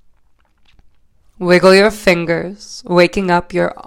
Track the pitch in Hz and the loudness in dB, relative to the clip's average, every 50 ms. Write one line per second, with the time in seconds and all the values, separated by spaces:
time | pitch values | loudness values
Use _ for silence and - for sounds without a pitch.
0 | _ _ _ _ _ _ _ _ _ _ _ _ _ _ _ _ _ _ _ _ | _ _ _ _ _ _ _ _ _ _ _ _ _ _ _ _ _ _ _ _
1 | _ _ _ _ _ _ _ - 180 175 180 175 180 190 190 196 202 220 208 - | _ _ _ _ _ _ _ -6 0 0 2 4 4 4 4 4 2 0 -2 -2
2 | - 196 175 170 170 165 170 160 170 180 202 - - - - - - - 175 175 | -2 -2 -2 0 -2 -4 -6 -6 -8 -10 -14 -18 -20 -20 -20 -16 -8 -2 0 2
3 | 175 175 - 202 190 180 175 175 175 - 175 175 175 - - - - | 2 0 0 -4 -4 -2 -2 -2 -4 -4 -6 -4 -4 -4 -6 -10 -10